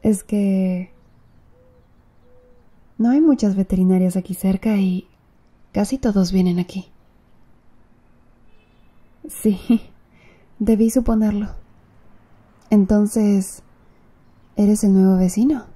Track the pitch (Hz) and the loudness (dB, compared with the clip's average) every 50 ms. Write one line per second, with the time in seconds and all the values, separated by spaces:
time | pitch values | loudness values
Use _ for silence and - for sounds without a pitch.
0 | - 214 214 190 - - 214 208 202 196 190 190 190 185 185 180 180 - - _ | 2 0 0 0 -4 -6 -4 -2 0 0 0 0 -2 -2 -4 -6 -8 -12 -18 _
1 | _ _ _ _ _ _ _ - _ - - _ _ _ _ _ _ _ _ _ | _ _ _ _ _ _ _ -20 _ -20 -20 _ _ _ _ _ _ _ _ _
2 | _ _ _ _ _ - - - _ _ - - _ - _ _ _ - _ - | _ _ _ _ _ -20 -20 -20 _ _ -20 -20 _ -20 _ _ _ -20 _ -2
3 | 220 233 262 294 320 320 269 - - 202 190 190 190 - 196 185 185 185 185 185 | 0 0 2 2 4 2 2 2 0 -2 0 -2 -2 -2 0 0 2 2 2 2
4 | 185 185 180 190 180 - 185 - - 190 190 190 - 220 214 202 190 185 180 180 | 2 0 -2 -4 -6 -6 -10 -4 -2 -2 -2 -2 -2 -2 -2 0 0 -2 -2 -4
5 | - _ _ _ _ _ _ _ _ _ _ _ - _ - - 208 - 269 262 | -8 _ _ _ _ _ _ _ _ _ _ _ -20 _ -4 -4 -4 -4 -4 -4
6 | - 233 202 196 185 175 196 185 185 180 175 175 175 - - 190 - _ - _ | -2 -2 0 0 0 0 0 0 0 0 0 -2 -4 -6 -10 -14 -14 _ -20 _
7 | _ _ _ _ _ _ - _ - _ _ _ _ - _ _ _ _ _ _ | _ _ _ _ _ _ -20 _ -20 _ _ _ _ -20 _ _ _ _ _ _
8 | _ _ _ _ _ _ _ _ _ - - - _ _ _ _ _ _ _ - | _ _ _ _ _ _ _ _ _ -20 -20 -20 _ _ _ _ _ _ _ -20
9 | - _ _ _ - - - - - 214 202 185 - - 233 220 - - - - | -20 _ _ _ -20 -20 -18 -2 -2 -2 -2 -2 0 -2 -2 -2 -2 -8 -20 -20
10 | _ _ _ _ _ - _ _ _ _ - - 214 202 226 202 226 226 220 262 | _ _ _ _ _ -20 _ _ _ _ -10 -6 0 0 2 2 2 0 0 0
11 | 233 - 226 220 214 208 208 202 208 202 - - - _ _ - _ _ _ - | 0 0 0 0 0 -2 -2 -4 -8 -8 -12 -16 -18 _ _ -20 _ _ _ -20
12 | _ - - - _ _ - _ _ _ _ _ _ _ 214 208 196 185 214 208 | _ -20 -20 -20 _ _ -20 _ _ _ _ _ _ _ 2 2 2 2 2 0
13 | 208 208 - 226 214 208 202 196 190 - - - _ _ _ _ _ _ _ _ | 0 0 -2 0 0 2 0 0 -2 -4 -12 -20 _ _ _ _ _ _ _ _
14 | _ _ _ _ _ _ _ _ _ _ _ - 208 202 214 214 - 202 190 190 | _ _ _ _ _ _ _ _ _ _ _ 0 2 2 2 2 2 2 4 4
15 | 190 190 190 180 185 180 - 208 233 285 311 240 - - - | 4 4 4 2 2 0 0 0 0 0 0 -2 -6 -14 -20